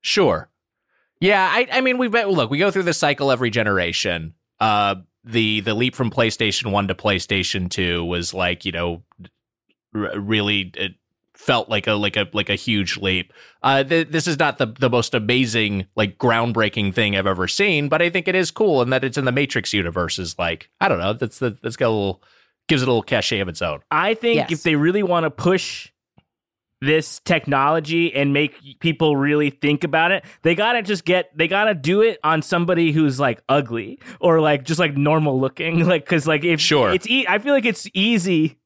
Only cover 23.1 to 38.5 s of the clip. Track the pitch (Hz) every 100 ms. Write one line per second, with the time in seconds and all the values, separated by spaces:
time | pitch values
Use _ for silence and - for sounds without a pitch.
23.1 | 120 - 107 92 80 85 73 _ 156 190
24.1 | 226 233 233 131 160 170 151 156 196 190
25.1 | 175 160 - 170 190 - - - _ _
26.1 | _ _ _ _ _ _ _ 135 156 151
27.1 | - - 170 - 139 139 165 151 165 170
28.1 | 139 143 139 147 - 139 - 170 151 160
29.1 | 143 139 147 147 - 143 147 165 160 170
30.1 | 190 - - 165 170 214 240 196 196 -
31.1 | 185 - 151 170 196 214 185 139 196 226
32.1 | 185 151 160 - 180 170 170 165 151 151
33.1 | 131 139 117 - 139 127 117 104 262 -
34.1 | - 175 165 156 143 127 160 165 139 147
35.1 | 160 151 131 175 - 165 170 170 170 -
36.1 | 170 151 156 170 160 - 151 110 90 -
37.1 | 262 202 208 254 277 233 - - 190 208
38.1 | 233 175 170 156